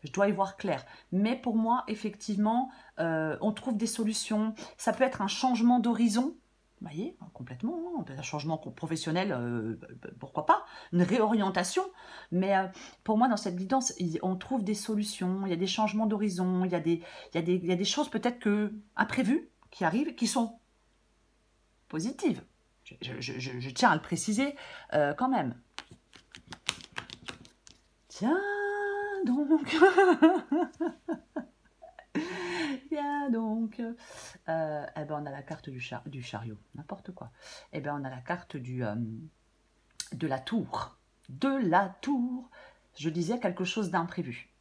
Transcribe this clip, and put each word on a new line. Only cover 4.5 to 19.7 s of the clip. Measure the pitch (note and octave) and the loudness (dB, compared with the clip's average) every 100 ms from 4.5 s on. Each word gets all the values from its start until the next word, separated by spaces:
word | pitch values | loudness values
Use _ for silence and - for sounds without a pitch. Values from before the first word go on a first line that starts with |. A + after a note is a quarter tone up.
| G#3+ - - | -4 -14 -2
Ça | - | -2
peut | A3 | 2
être | C4 - | 0 2
un | C#4+ | -4
changement | - C4 A#3 A#3 B3 | 0 2 6 6 6
d'horizon. | A#3+ A3 A#3 G#3 C4+ - _ _ _ _ | 4 4 4 4 0 -4 _ _ _ _
Vous | E3 | -10
voyez, | D3 C4+ F#4+ - | -6 -8 -8 -18
complètement, | - B2+ B2+ A#3 F4 E4+ E4 | -14 -12 -6 -4 -4 -4 -6
hein, | E3+ C3+ | -6 -8
un | |
changement | B2+ D3+ C#3+ D#3 | -6 -4 -2 -4
co-, | - | -4
professionnel, | - E3 D#3+ - E3 G3 | -10 -4 -2 0 0 0
euh, | C3 A#2+ A#2+ A2 A2 | 0 -2 -2 -2 -6
p-, | - A#2+ | -10 -16
p-, | - - | -16 -14
pourquoi | C3+ - D3+ | -8 -2 4
pas, | F4+ - - - | 4 2 -18 0
une | F3 | 4
réorientation. | F3+ A#3+ G#3+ A3 F#3+ F#3 F#3 F4+ F#4+ - - - - | 4 6 4 4 2 2 0 0 -2 -8 -20 -20 -2
Mais, | F3 F#3+ F#3+ | 0 4 4
euh, | F#3+ - - - - | 2 -8 -20 -8 0
pour | G#3+ | 4
moi, | B3+ | 4
dans | G#3+ | 2
cette | G3+ F3+ | -2 -4
guidance, | F#3+ C4+ B3+ - | 0 2 0 -2
il, | F3 D#3+ | -2 0
on | F3 F#3 | -2 -2
trouve | - B3+ G3 | -2 -2 0
des | |
solutions, | G#3 - G#3 G#3 - F3+ F#3+ G3 | -2 -2 -2 -2 -2 -2 -2 -2
il | |
y | |
a | E3+ | 0
des | F#3+ | 0
changements | - G#3+ G#3+ A3 | 2 2 2 2
d'horizon, | G#3+ G#3 F3 F#3 F3+ F#3 | 2 0 0 2 2 2
il | |
y | F3 | 2
a | |
des, | D#3+ E3+ - - - | 2 0 -2 -16 -4
il | E3+ | -2
y | |
a | |
des, | E3 F#3 | 2 2
il | F3 | 2
y | |
a | F3+ | 2
des | G3+ | 2
choses | - D4 | 0 0
peut-être | A3+ A#3+ A#3+ | 0 -2 0
que, | G#3+ G#3 G#3 G#3+ - - | 2 2 0 -4 -10 -4
imprévues | G3 - G#3 D4 - _ - | -2 0 2 2 0 _ -20